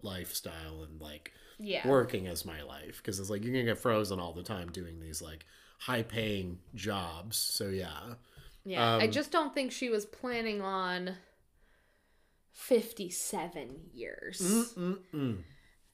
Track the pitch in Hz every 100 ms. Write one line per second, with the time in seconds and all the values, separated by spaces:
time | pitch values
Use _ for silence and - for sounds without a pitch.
0 | 104 92 90 - 95 82 80 80 78 78
1 | - 175 - - - - 208 175 123 135
2 | 117 110 92 82 92 78 - - - -
3 | - 98 95 104 117 131 117 107 127 110
4 | 101 95 87 82 90 98 87 85 85 82
5 | 80 78 80 82 - - - - - 123
6 | 110 113 110 101 92 90 - 104 101 101
7 | 87 85 101 - - - 101 95 90 71
8 | 113 117 - - - - 196 180 117 113
9 | 220 254 294 349 294 277 254 - 247 214
10 | 208 - 254 240 226 208 190 190 185 180
11 | 180 185 - _ _ _ _ _ _ _
12 | _ _ _ _ _ - - 233 220 -
13 | 180 - - 196 175 156 123 143 - 123
14 | 98 - - 180 180 226 233 - 180 190
15 | - 151 135 98 85 - - - _